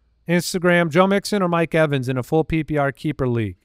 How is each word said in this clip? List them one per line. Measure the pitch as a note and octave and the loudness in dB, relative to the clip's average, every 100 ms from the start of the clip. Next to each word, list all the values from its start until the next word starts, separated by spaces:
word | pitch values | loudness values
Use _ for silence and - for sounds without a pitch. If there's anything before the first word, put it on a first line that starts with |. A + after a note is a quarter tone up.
| _ _ - | _ _ -2
Instagram, | F3 - F#3 F3 F3 E3+ | -2 -2 -2 2 2 2
Joe | D3 F#3+ | 2 4
Mixon | G3 - G#3 | 2 -2 -2
or | F3+ | 0
Mike | E3+ E3 | 0 0
Evans | D#3+ D#3 C#3+ B2 | 0 0 0 -2
in | C3 | -6
a | |
full | B2 D#3+ | -2 -2
P | D3+ D#3+ | 0 -4
P | D3+ D3+ | -2 -2
R | C#3 | -2
keeper | C3 D#3+ D3 C3 | -2 -8 -4 -2
league? | A#2 G#2+ F2 | -2 -4 -8